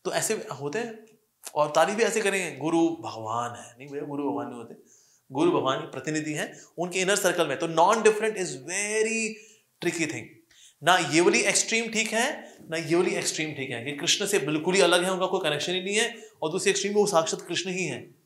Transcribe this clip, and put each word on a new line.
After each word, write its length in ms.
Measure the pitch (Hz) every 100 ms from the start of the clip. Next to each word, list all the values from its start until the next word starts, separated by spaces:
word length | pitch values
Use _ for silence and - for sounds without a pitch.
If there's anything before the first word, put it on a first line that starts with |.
तो 80 | -
ऐसे 220 | 170 156
होते 440 | 214 - 131 147 214
हैं 280 | 233 220 - _ _ _ -
और 160 | - 151
तारीफ 260 | 156 170 208
भी 60 |
ऐसे 180 | 220 -
करेंगे, 360 | 190 190 175 131
"गुरु 320 | 151 165 165
भगवान 680 | - 107 110 110 117 120 101
है।" 220 | - -
नहीं 100 | 143
भैया, 160 | 139
गुरु 260 | 147 143 143
भगवान 160 | 117 123
नहीं 120 | 123
होते, 160 | 113 - _ _ _ _ _
गुरु 200 | 135 170
भगवान 280 | 151 127 143
के 60 | 160
प्रतिनिधि 480 | 135 156 156 151
हैं 260 | 151 202 - - -
उनके 220 | 175 185
inner 160 | 185 202
circle 300 | 190 175 160
में। 120 | 131
तो 100 | 165
non-different 680 | 160 180 226 208 208 220
is 160 | 185 175 143 143
very 680 | 190 208 220 220 226 220 220 - _ _ _
tricky 220 | 170 165 156
thing। 180 | 123 110 - _ _ - _
ना 140 | 151 180
ये 240 | 156 156
वाली 200 | 170 233
extreme 520 | 208 - - 226 233
ठीक 200 | 214 220
है, 440 | 220 254 - - - -
ना 60 | 160
ये 200 | 151 170
वाली 180 | 180
extreme 400 | 175 - - 156
ठीक 160 | 143 127
है 140 | 117
कि 120 | 127 143
कृष्ण 300 | 165 - 202
से 120 | 202
बिल्कुल 360 | 139 156 170
ही 60 | 190
अलग 240 | 175 180
है, 80 | 185
उनका 140 | 185 185
कोई 140 | 185
connection 320 | 160 147 175
ही 120 | 185
नहीं 120 | 185 208
है, 340 | 233 - - _
और 80 | 156
दूसरी 200 | 180 202
extreme 240 | 190 196
में 60 | 208
वो 60 | 202
साक्षात 340 | 165 160 190
कृष्ण 300 | - 170 190
ही 140 | 180 165
है। 280 | 117 - _